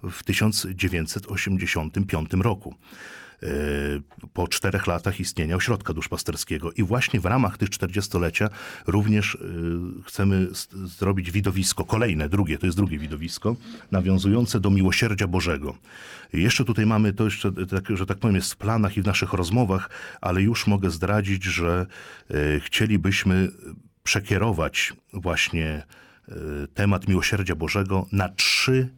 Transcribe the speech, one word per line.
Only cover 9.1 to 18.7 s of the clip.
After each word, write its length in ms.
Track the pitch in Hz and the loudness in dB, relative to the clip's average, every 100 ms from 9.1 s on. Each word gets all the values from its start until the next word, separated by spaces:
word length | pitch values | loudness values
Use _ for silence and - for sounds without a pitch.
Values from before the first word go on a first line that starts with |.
| 107 104 | 2 2
e, 40 | - 87 87 82 85 90 90 | -4 -8 -4 -2 -2 -4 -10
chcemy 420 | - - 98 95 92 | -10 0 4 4 2
s-, 180 | - - | -2 -12
zrobić 580 | 95 92 - 98 95 87 | -12 -12 -2 0 0 0
widowisko, 540 | 98 98 95 92 - | 0 0 0 -2 -2
kolejne, 440 | 80 110 113 80 73 | -2 0 2 0 0
drugie, 280 | 98 87 71 | 0 0 0
to 80 | |
jest 120 | 92 87 | 0 2
drugie 220 | 95 78 | 0 -2
widowisko, 560 | 76 78 82 - 107 120 - - - | -6 -8 -8 -4 -4 -4 -8 -18 -2
nawiązujące 680 | 98 90 92 98 113 120 110 | 0 4 4 4 4 2 2
do 100 | 98 | 4
Miłosierdzia 580 | 98 92 - 113 98 98 | 4 4 2 0 0 0
Bożego. 480 | 90 85 73 71 - - - - - - | 0 0 -2 -4 -10 -20 -20 -20 -20 -4
I 80 | 80 | 2
jeszcze 240 | 101 - | 2 2
tutaj 200 | 120 113 | 2 2
mamy, 280 | 107 107 107 | 4 4 4
to 100 | 98 | 2
jeszcze, 260 | 107 - 101 | 0 0 -2
tak, 460 | 92 92 95 95 95 | -2 -2 -2 -2 -2
że 80 | |
tak 120 | 95 98 | -2 0
powiem, 180 | 113 | 2
jest 180 | 95 95 | 2 0
w 40 | - | -4
planach 400 | 104 | -2